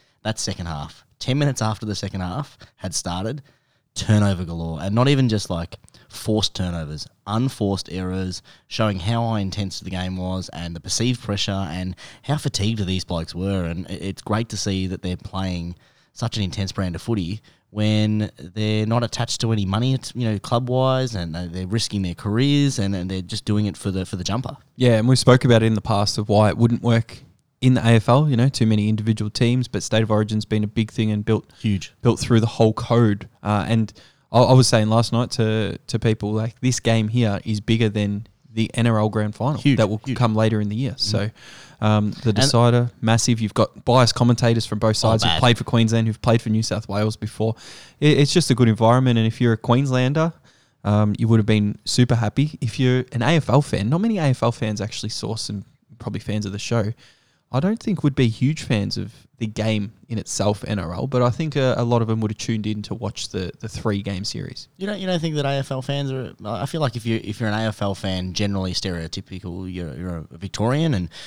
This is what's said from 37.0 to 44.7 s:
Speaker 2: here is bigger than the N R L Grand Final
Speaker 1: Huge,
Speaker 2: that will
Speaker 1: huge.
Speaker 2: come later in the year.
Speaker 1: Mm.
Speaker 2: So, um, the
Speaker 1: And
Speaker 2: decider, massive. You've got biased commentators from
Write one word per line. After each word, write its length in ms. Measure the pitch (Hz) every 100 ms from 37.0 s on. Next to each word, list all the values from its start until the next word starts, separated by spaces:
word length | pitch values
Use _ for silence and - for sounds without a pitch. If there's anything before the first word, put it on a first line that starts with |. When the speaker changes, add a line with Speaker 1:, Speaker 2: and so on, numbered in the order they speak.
| 107
Speaker 2:
here 320 | 120 113 101
is 160 | - 104
bigger 280 | 98 113 113
than 400 | 107 104 101 107 _ _
the 180 | 113 110
N 120 | - 117
R 140 | 110
L 80 | 107
Grand 260 | 107 104
Final 240 | 104 139 -
Speaker 1:
Huge, 180 | 143 117
Speaker 2:
that 100 | 107
will 120 | 107
Speaker 1:
huge. 120 | - 120
Speaker 2:
come 200 | 120 107
later 240 | 110 107
in 80 | 104
the 80 | 107
year. 160 | 135
Speaker 1:
Mm. 80 | -
Speaker 2:
So, 300 | - 104 104 - - - - -
um, 320 | 107 107 104 -
the 60 | 120
Speaker 1:
And 60 | 104
Speaker 2:
decider, 540 | 135 120 120 120 120 -
massive. 380 | 107 113 - 117
You've 120 | 107
got 320 | - 110 -
biased 300 | - 120 117
commentators 500 | - 120 120 120 117
from 140 | -